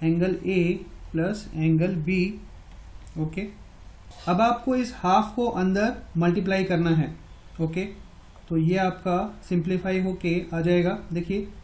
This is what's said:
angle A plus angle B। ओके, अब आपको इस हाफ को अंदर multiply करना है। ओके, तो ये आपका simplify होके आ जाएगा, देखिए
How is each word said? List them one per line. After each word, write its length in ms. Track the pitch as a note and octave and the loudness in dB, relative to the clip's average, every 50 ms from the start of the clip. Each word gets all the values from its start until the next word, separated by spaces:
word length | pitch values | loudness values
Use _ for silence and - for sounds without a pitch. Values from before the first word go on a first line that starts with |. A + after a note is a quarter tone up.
| D#3+ | 0
angle 320 | E3 E3+ E3+ F3+ F#3+ F3 | 2 4 4 2 2 0
A 260 | - - F#3 F#3+ F3+ E3+ F3 - - - - - - - - | -2 -2 0 2 2 2 2 0 -2 -6 -12 -16 -16 -12 -6
plus 360 | - D#3+ E3+ G3 G#3+ - - - - | -2 -2 0 0 -2 -4 -8 -8 -2
angle 400 | D#3+ D#3+ E3 D#3+ D#3+ E3+ F#3+ F#3+ D#3+ D3+ | 0 2 4 4 4 4 2 0 -2 0
B। 120 | F3+ F#3+ F3+ F3+ G3+ G#3+ - - - - - - - - - - - - - - - - D#3+ | 0 2 2 2 0 -2 -8 -14 -16 -18 -20 -20 -18 -18 -18 -18 -16 -16 -16 -16 -10 -6 -6
ओके, 260 | D#3 D#3 - F#3+ G#3 G#3 - - - - - - - - - - - - - - - | -4 -4 -4 -6 -8 -8 -10 -16 -20 -20 -20 -20 -20 -20 -20 -20 -20 -20 -16 -6 -2
अब 140 | F3 F3+ F#3 | 0 2 4
आपको 340 | A3+ A#3+ - - - C4 B3+ | 4 4 4 2 0 0 0
इस 180 | B3+ A#3+ - - | 0 0 -2 -4
हाफ 360 | - - F3+ F#3+ G#3+ G#3+ - - | -2 2 4 4 4 4 2 -2
को 100 | B3 A#3+ | -2 -2
अंदर 460 | A#3 - - F#3 F#3 F#3+ G3+ G#3+ B3+ C4 - - - - | 0 0 2 2 2 2 2 2 2 0 -2 -8 -4 0
multiply 460 | E3 E3+ F3 F3 G#3 F3+ F#3+ F#3+ F#3+ F#3 | 2 4 4 4 2 2 2 2 2 2
करना 260 | F#3 F3+ E3 E3+ E3 | 2 2 2 4 4
है। 240 | E3 D#3 C#3 C#3+ D#3+ - - - - - - - - - | 4 4 2 0 -2 -10 -16 -20 -20 -20 -20 -12 -6 -4
ओके, 240 | E3 D#3+ E3 F#3 G3 G#3+ G#3 - - - - - - - - - - - | -4 -2 -2 -4 -6 -6 -8 -14 -18 -20 -20 -20 -20 -20 -20 -16 -6 -2
तो 80 | E3+ | 0
ये 200 | D#3+ D#3+ E3+ F#3 | 2 4 4 4
आपका 400 | F#3+ F#3+ F3+ F3+ - - F#3 F3 F#3 G#3+ G#3+ - - - - | 4 2 2 0 -2 -2 0 0 0 0 -4 -8 -10 -6 -2
simplify 500 | F3+ E3+ E3 F#3 F#3 F3+ F#3 F#3+ F#3+ F#3 | 0 0 0 0 -2 -2 0 0 0 0
होके 340 | F#3 F#3 F3+ - - E3+ E3+ F3+ E3+ - E3+ | 0 -2 -2 -2 -2 0 0 0 -2 -4 -4
आ 80 | E3 | 0
जाएगा, 360 | E3 F3 F3 F3 F3 F3+ G#3+ G#3+ - - E3 | 2 4 4 4 4 2 0 -2 -6 -6 -4
देखिए 320 | F3 E3+ F#3+ G3 G#3 G3+ - - - | -4 -2 -2 -2 -4 -4 -6 -10 -16